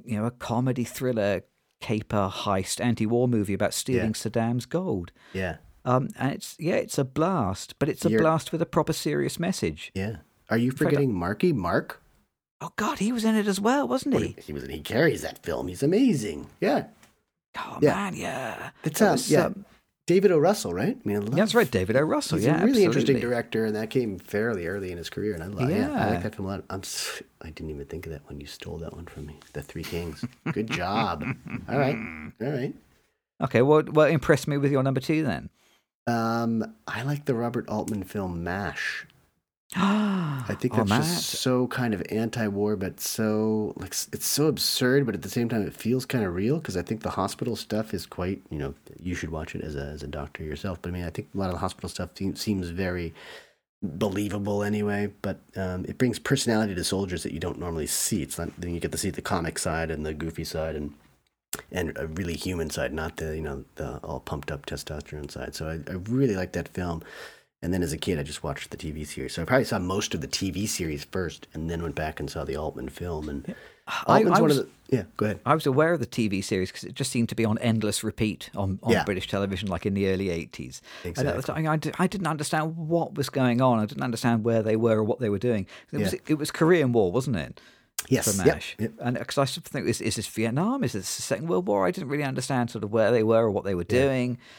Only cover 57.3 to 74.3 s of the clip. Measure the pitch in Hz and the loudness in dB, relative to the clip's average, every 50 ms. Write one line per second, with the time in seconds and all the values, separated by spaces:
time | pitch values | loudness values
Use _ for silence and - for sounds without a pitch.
57.3 | - 80 85 87 - - - 87 82 80 73 71 - - - - 117 98 71 - | -6 -4 -4 -4 -4 -4 -6 -6 -4 -4 -4 -2 -2 -2 0 0 0 0 -2 -4
58.3 | - - 85 - - - 87 87 87 85 80 80 - 87 - 98 - - - - | -4 -6 -6 -6 -8 -8 -6 -6 -4 -4 -4 -4 -2 -2 -2 -2 -4 -4 -4 -2
59.3 | 98 90 82 82 80 - - 90 80 82 82 80 80 73 76 78 78 76 80 82 | -2 -2 -2 -2 -4 -4 -2 -2 -2 0 -2 -2 -4 -4 -4 -6 -4 -4 -6 -6
60.3 | 82 - 82 - - 80 78 80 80 76 73 71 - - _ _ _ _ _ _ | -6 -6 -8 -6 -4 -4 -4 -4 -4 -4 -6 -8 -10 -12 _ _ _ _ _ _
61.3 | _ _ _ _ - - - - - 78 87 78 - - 69 82 78 85 98 85 | _ _ _ _ -10 -10 -10 -8 -4 -4 -4 -2 -4 -6 -6 -6 -4 -4 -4 -4
62.3 | 82 76 - 92 92 87 82 78 - - 71 - - 80 80 85 - - 80 80 | -4 -4 -4 -4 -2 -2 -2 -4 -2 -4 -4 -4 -4 -4 -6 -6 -6 -6 -6 -6
63.3 | 78 78 78 73 69 69 69 - _ - 78 65 62 67 - - 78 67 - - | -4 -4 -4 -6 -6 -8 -10 -12 _ -8 -8 -6 -8 -8 -8 -8 -8 -8 -6 -6
64.3 | - 73 69 - 76 71 - - - 73 - - - 76 73 - - 76 73 73 | -8 -6 -6 -6 -8 -8 -8 -8 -8 -8 -8 -8 -10 -10 -10 -10 -10 -10 -10 -10
65.3 | - - 67 - 73 - 82 78 80 82 76 - 92 92 90 104 120 131 139 127 | -10 -10 -10 -8 -8 -6 -6 -6 -6 -6 -6 -8 -8 -8 -4 -2 0 2 2 2
66.3 | 101 92 90 98 - 87 82 - - - 90 87 82 82 - - - - - - | 2 0 -2 -2 -4 -4 -6 -4 -6 -4 -4 -4 -4 -6 -8 -12 -16 -16 -16 -18
67.3 | - - _ _ _ _ - 85 92 92 90 78 76 80 - - 92 76 71 73 | -18 -20 _ _ _ _ -4 -2 0 0 0 0 -2 -2 -2 -2 -2 -2 -2 -4
68.3 | 76 - - 76 69 - - - - 76 - 78 76 78 78 76 - - 65 131 | -8 -8 -6 -6 -6 -6 -8 -12 -12 -10 -8 -8 -8 -8 -8 -8 -8 -8 -8 -6
69.3 | - - 165 - - 151 120 - 117 101 92 90 95 104 - - - 87 71 - | -6 -6 0 4 4 4 4 4 0 -2 0 0 0 -2 -2 -2 -4 -4 -4 -4
70.3 | - - 98 95 76 90 104 110 - - 90 80 76 71 71 - - 95 92 80 | -4 -2 -2 -2 -2 -2 -2 -2 -2 -2 -2 -4 -4 -6 -8 -6 -4 -4 -4 -4
71.3 | 71 - - - - 80 80 82 85 82 85 82 71 80 78 78 76 - 80 71 | -6 -10 -16 -12 -10 -6 -4 -4 -4 -4 -4 -4 -4 -2 -4 -4 -4 -6 -8 -6
72.3 | - 80 76 69 67 71 78 78 - - 62 - - - 90 87 82 78 76 76 | -6 -6 -4 -4 -4 -4 -4 -4 -6 -6 -10 -10 -10 -8 -6 -6 -4 -6 -6 -6
73.3 | 71 71 67 - 226 - - - - _ _ - - - - - - 208 220 190 | -6 -6 -8 -8 -10 -12 -14 -20 -20 _ _ -8 -8 -2 2 6 6 6 8 6